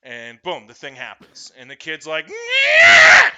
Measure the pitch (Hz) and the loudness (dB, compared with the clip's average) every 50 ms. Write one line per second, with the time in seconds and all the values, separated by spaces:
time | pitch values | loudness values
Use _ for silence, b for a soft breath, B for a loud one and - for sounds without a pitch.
0 | _ 131 120 120 117 117 117 113 _ 180 175 139 107 104 117 _ - 143 135 127 | _ -18 -18 -18 -18 -18 -20 _ _ -12 -12 -12 -14 _ -20 _ -20 -20 -16 -16
1 | 127 113 98 _ 98 _ _ - - - _ 131 127 127 139 135 - 160 156 156 | -16 -18 -18 _ -20 _ _ -20 -20 -20 _ -20 -20 -20 -20 _ -14 -14 -14 -14
2 | - 156 156 156 156 180 403 453 466 466 508 539 554 571 605 640 659 679 679 679 | -12 -10 -10 -10 -10 -12 -16 -16 -10 -6 -4 -2 0 0 2 4 4 6 6 6
3 | 640 640 659 - - - - | 6 6 6 4 2 0 -2